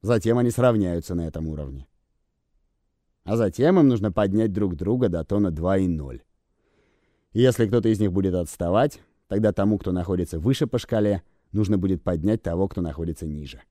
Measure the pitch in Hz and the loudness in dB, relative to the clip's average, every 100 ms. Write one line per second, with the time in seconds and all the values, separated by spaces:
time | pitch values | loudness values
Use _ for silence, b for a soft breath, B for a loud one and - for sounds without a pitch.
0 | 101 117 110 120 123 113 123 110 92 85 | 2 0 2 2 2 4 2 4 0 -2
1 | - 87 82 80 80 76 69 67 67 _ | -4 -6 -6 -6 -8 -8 -10 -12 -16 _
2 | _ _ _ _ _ _ _ _ _ _ | _ _ _ _ _ _ _ _ _ _
3 | _ _ - 113 107 - 143 185 143 117 | _ _ -4 0 0 2 4 6 6 4
4 | 104 92 101 101 110 95 101 85 92 127 | 0 0 0 2 0 0 -2 -2 -2 0
5 | 120 85 80 101 101 78 87 95 95 80 | 0 -2 -2 0 0 0 0 0 0 -2
6 | 69 62 _ _ _ _ _ _ _ _ | -6 -14 _ _ _ _ _ _ _ _
7 | _ _ _ 117 127 120 110 117 113 104 | _ _ _ 2 2 4 2 2 2 2
8 | 104 90 95 90 85 - 85 98 143 - | 0 0 0 0 -4 -4 0 2 0 -2
9 | _ _ _ 98 107 101 101 104 - 90 | _ _ _ 0 0 2 0 0 -2 -4
10 | 87 90 85 80 90 135 127 120 - 110 | -2 -2 -2 -2 0 0 0 -2 -2 0
11 | 104 98 - _ _ 101 101 104 92 92 | 0 0 -6 _ _ -2 0 2 0 -2
12 | - 87 87 113 - 85 98 - 87 76 | -2 -2 0 -2 -2 -2 -2 -2 -6 -6
13 | 85 80 80 76 71 67 _ | -8 -6 -8 -10 -12 -16 _